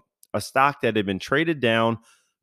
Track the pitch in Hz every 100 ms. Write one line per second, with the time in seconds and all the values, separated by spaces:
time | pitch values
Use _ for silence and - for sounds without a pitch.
0 | - _ _ 104 - 131 139 139 120 110
1 | 98 95 - 139 165 156 120 113 113 113
2 | - _ _ _